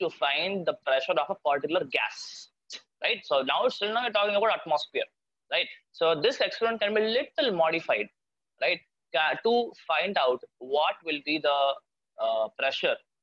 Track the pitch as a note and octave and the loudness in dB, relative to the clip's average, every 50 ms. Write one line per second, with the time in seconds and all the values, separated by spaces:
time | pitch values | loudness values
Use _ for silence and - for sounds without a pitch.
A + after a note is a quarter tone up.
0 | F3+ D#3+ - - D3+ C#3 C#3 D3+ E3+ F#3+ G3 F#3 D#3+ D3+ D3 - - C#3 C3 C3+ | -4 -4 -2 -2 -2 0 0 -2 -2 -2 -4 -2 -2 -4 -4 -4 -2 0 0 0
1 | - F#3+ E3+ D3+ C#3+ - F#3+ - - D3 C#3+ C#3+ D3+ D3 E3+ F#3 D3+ B2+ - C3+ | 0 0 0 0 0 -2 -6 -2 0 0 0 4 4 4 4 4 0 0 -2 -2
2 | A2 G#2 - - - - - - - _ _ _ _ _ - - _ _ _ - | -2 -2 -6 -10 -14 -14 -16 -16 -18 _ _ _ _ _ -18 -18 _ _ _ -4
3 | - F#3+ - G3 - - D3 C3+ C3+ C3+ D3 F3+ A#3 B3+ - - G3+ G#3+ A3 A#3+ | -4 -2 -2 -4 -2 0 0 0 2 2 0 2 0 0 0 -2 -6 -2 -2 -2
4 | B3 A3+ G#3 G3+ G3+ G#3 G#3 G3+ A3 G#3+ F3 D#3 - E3 D3+ D3 - - - B2 | -2 0 0 0 0 2 2 2 2 2 0 -2 0 -2 -2 -2 -2 -4 -4 -4
5 | - _ _ _ _ _ _ _ _ - C#3+ F3 E3+ - - - _ _ _ - | -4 _ _ _ _ _ _ _ _ -4 -2 -2 -2 -4 -8 -20 _ _ _ 0
6 | E3+ E3 E3 D3 F#3+ B3 C4 - G#3+ - - - A3+ A3+ A3+ A3 G#3 G3+ G#3+ G#3+ | 2 2 2 4 2 0 2 2 -2 -2 0 -2 -2 -2 0 0 -2 0 2 2
7 | A3 A3 A3+ C4+ D4 - - D#4+ C#4+ A#3 F#3 E3 D#3+ D#3+ E3 E3 - - A#2+ G#2 | 0 2 0 -2 -2 -2 -2 0 0 0 2 2 2 2 2 -2 0 0 0 0
8 | G#2 - _ _ _ _ _ _ _ _ _ - C3+ E3+ F3 E3+ _ _ _ _ | -2 -6 _ _ _ _ _ _ _ _ _ -2 0 0 0 -2 _ _ _ _
9 | _ _ - D#3+ D#3 D3 C3 - - A3+ A#3+ A#3+ A#3 A3 - - - - D#3+ D3+ | _ _ -2 0 0 0 -2 0 0 2 2 2 0 -2 -8 -16 -4 -2 0 0
10 | F3 G3+ G3 D#3+ C3+ B2+ B2+ B2 - _ _ _ B2+ C3 C#3 D3 D#3+ F#3+ G3+ - | 0 0 0 2 2 2 2 0 -4 _ _ _ -8 -2 0 2 2 0 -2 -4
11 | E3 E3 D3+ C#3+ - D3 D#3 D#3 D3 D3 C#3+ C#3+ C#3 C#3 C#3 - _ _ _ _ | -6 -6 -6 -6 -4 -4 -4 0 0 0 2 4 2 2 0 -4 _ _ _ _
12 | _ _ _ - A2+ A2+ A2+ A2 A2 G#2+ - - C3+ C3+ - - F#3 C#3+ A#2 - | _ _ _ -4 -2 0 0 0 -2 -2 -4 -4 -2 -2 -2 0 0 0 -2 -2
13 | _ _ _ _ | _ _ _ _